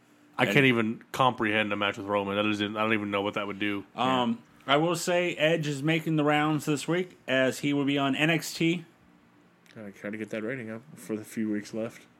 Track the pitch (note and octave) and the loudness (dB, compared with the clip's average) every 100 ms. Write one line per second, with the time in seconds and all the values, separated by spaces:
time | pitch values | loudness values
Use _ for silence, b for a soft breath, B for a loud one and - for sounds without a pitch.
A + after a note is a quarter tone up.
0 | _ _ _ - B2 A2+ C3+ A#2 A2 A#2 | _ _ _ -2 2 6 6 4 2 -4
1 | - - B2+ A#2+ A2 G#2+ G#2 G2+ G2+ G2+ | -6 2 2 2 0 2 0 0 -2 -2
2 | G2 G#2 G2 G2+ G#2+ G#2 G#2 G#2+ A2 A2 | 0 0 2 0 2 2 0 0 0 0
3 | G#2 G2+ G2+ G#2+ G2+ G2 G#2 G2+ - - | 0 0 0 -2 -4 -4 -4 -4 -6 -4
4 | B2+ B2+ A#2+ A2+ - - - C#3+ E3 E3+ | 0 2 0 -2 -8 -8 2 2 2 0
5 | F#3 F3 F3 - D#3 E3 D3 C#3 D3+ D#3+ | 0 0 0 0 2 2 -2 -2 0 0
6 | E3 D#3 D3 D3 D3+ D3+ D#3 C#3+ - F3 | 0 0 2 2 2 0 0 -2 -2 -2
7 | F3+ - - C3 C3 B2 D3 C#3+ C#3 C#3+ | -4 -8 -2 2 2 0 -2 0 0 0
8 | C#3 C3 D#3 E3 - - E3 F3 - _ | 0 2 2 2 -2 -2 0 0 -4 _
9 | _ _ _ _ _ _ - A#2 G#2 G2 | _ _ _ _ _ _ -20 -16 -16 -12
10 | G#2 G#2+ G#2+ A2 G#2+ C3+ A2 A2+ - - | -10 -8 -8 -8 -6 -8 -8 -12 -14 -16
11 | - G#2+ G#2+ A#2 G#2+ G#2 G#2 A2+ A2+ - | -8 -6 -6 -4 -2 -2 -4 -6 -8 -10
12 | - | -20